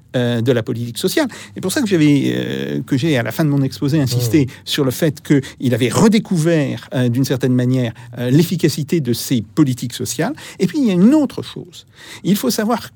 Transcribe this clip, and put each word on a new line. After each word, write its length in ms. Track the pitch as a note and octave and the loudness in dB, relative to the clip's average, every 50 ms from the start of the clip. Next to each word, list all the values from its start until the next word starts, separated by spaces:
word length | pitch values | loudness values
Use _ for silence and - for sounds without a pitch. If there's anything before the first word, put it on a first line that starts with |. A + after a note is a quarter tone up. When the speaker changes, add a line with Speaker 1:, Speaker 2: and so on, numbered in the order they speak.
| - _ - | -12 _ -2
Speaker 1:
euh, 280 | C3 A#2+ A#2+ A#2+ A#2 | -2 0 0 0 0
de 100 | A2+ B2+ | 2 2
la 100 | B2 A#2+ | 2 2
politique 360 | A2 - A#2+ A2+ A#2+ A#2+ A#2 - | 0 -2 -4 -6 -6 -8 -6 -4
sociale. 300 | - F#3+ - E4 D4+ B3 - - - - - | -4 -2 0 0 0 0 -2 -10 -18 -16 -10
C'est 80 | - | -8
pour 100 | - F#3 | -6 -4
ça 100 | - D#4+ | -2 -2
que 60 | C4 G3 | 0 2
j'avais, 460 | G3 E3 D3+ D3 C#3+ C#3 C3 B2+ B2 | 2 4 4 6 4 4 2 0 0
euh, 460 | - B1 - C2+ C2+ C2+ - - D3 | -2 -4 -4 -4 -6 -4 -4 -4 -4
que 160 | C#3+ - - C3 | -4 -2 -2 0
j'ai, 200 | C3 E3 D3 A#2+ | 2 2 0 0
à 60 | A#2 | 0
la 80 | - | -2
fin 140 | - - E3 | -2 0 0
de 40 | D3 | 2
mon 120 | C#3+ C#3+ | 2 2
exposé, 380 | C3+ C3 - - D3+ C#3 C#3+ D#3+ | 0 -2 -2 -4 -2 0 0 0
insisté 460 | C#3 B2 B2 A#2+ A#2+ A#2 A2 D#3 C3+ | 0 0 0 -2 0 2 2 2 2
Speaker 2:
Mmh. 40 | B2 - - - | 0 -2 -10 -10
Speaker 1:
sur 180 | - - - C#3+ | -6 -2 -2 0
le 80 | C3 | -2
fait 300 | B2 - F3 D#3+ - - | -2 0 0 -2 -2 -2
qu'il 520 | - - D#3 C#3 C3 - - - - B2 A#2+ | 0 2 2 2 2 -2 -6 -6 -2 -2 0
avait 140 | A2+ B2+ A2+ | 0 0 0
redécouvert, 1040 | G#2 - F3+ A3+ G3+ A3+ - - F#3+ E3 D3+ E3+ E3+ D#3 C#3 B2+ A#2+ B2 - - - | 2 4 4 4 4 4 2 0 0 0 2 2 2 2 2 0 -4 -6 -8 -6 -2
euh, 140 | C3 B2+ B2 | 0 0 2
d'une 160 | A#2 B2+ C3+ | 2 0 0
certaine 300 | - C#3+ A#2 C3+ C3 B2+ | 0 0 0 0 0 2
manière, 400 | B2 B2 B2 B2+ C3 B2 A2 - - - - - - | 2 2 2 0 0 0 -2 -6 -10 -16 -14 -10 -6
euh, 120 | B2 B2 | 0 4
l'efficacité 680 | C3+ D#3 F3 E3+ F#3+ D#3+ - D#3 - - D3 - F#3 E3 | 4 4 4 4 2 0 0 0 0 -2 -4 -2 -2 0
de 140 | C#3 A#2+ A#2 | 0 0 -2
ces 280 | - - - C#3 A#2 | -2 -2 -2 -2 -2
politiques 520 | G2+ - - - D3+ C3 B2+ - - A#2 - | -2 -2 0 0 2 2 0 -2 -6 -8 -8
sociales. 400 | - B2 - - - D#3+ A#3 D#4 - - - - - | -8 -8 -6 -4 -4 -4 -4 -4 -8 -12 -16 -6 -4
Et 80 | - - | -2 -2
puis, 120 | - D#4 | 0 0
il 80 | C4+ A3 | 0 2
y 40 | |
a 40 | F#3 | 4
une 180 | F3 F#3+ A#3 D4+ | 4 4 6 6
autre 280 | D#4 C#4+ - - - | 4 2 0 -4 -8
chose. 440 | - - - - - - - - - _ _ - - - - - - | -12 -10 -12 -16 -16 -16 -18 -20 -20 _ _ -20 -20 -20 -18 -6 -2
Il 100 | - G3+ | -2 0
faut 140 | G3+ - B3 | 0 0 -2
savoir 400 | - - G#3+ G#3 A#3+ G3+ - - - | -2 -2 0 0 -2 -2 -4 -8 -18